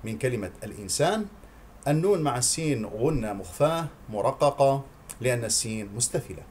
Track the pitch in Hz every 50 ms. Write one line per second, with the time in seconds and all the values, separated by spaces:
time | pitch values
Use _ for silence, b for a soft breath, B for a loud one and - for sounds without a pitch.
0 | - 110 110 107 - 127 123 110 98 90 - - - 107 - - 104 95 - -
1 | 143 175 208 220 208 196 - - B B B B B B - - - 139 147 156
2 | 165 196 202 180 156 143 120 127 131 - - - 160 156 143 117 110 101 101 107
3 | 120 151 160 135 113 107 101 98 95 - - - 143 156 165 165 165 147 - -
4 | - - 110 104 - 123 131 - 151 143 - - 139 135 135 139 139 - - -
5 | - - - - 117 127 123 120 117 107 - - - 113 110 110 104 101 101 113
6 | 123 - - 165 - - 82 76 71 -